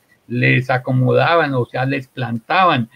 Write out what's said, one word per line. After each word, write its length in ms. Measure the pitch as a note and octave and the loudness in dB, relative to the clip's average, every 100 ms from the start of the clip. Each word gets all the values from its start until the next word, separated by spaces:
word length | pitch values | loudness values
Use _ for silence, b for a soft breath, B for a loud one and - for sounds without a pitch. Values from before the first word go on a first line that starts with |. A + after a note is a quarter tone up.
| b b - | b b -8
les 420 | A#2+ C3 C3 B2+ | -2 2 2 0
acomodaban, 840 | B2+ C3+ B2+ B2+ B2 C#3 E3+ D3 | -2 0 0 2 2 2 2 0
o 120 | C3 A#2 | -2 -4
sea, 180 | C3 | -4
les 240 | C3 C#3 - | -4 -4 -8
plantaban 800 | - A#2+ A#2 - F3 F3+ C3+ A2+ | -8 -6 -6 -2 0 2 2 -2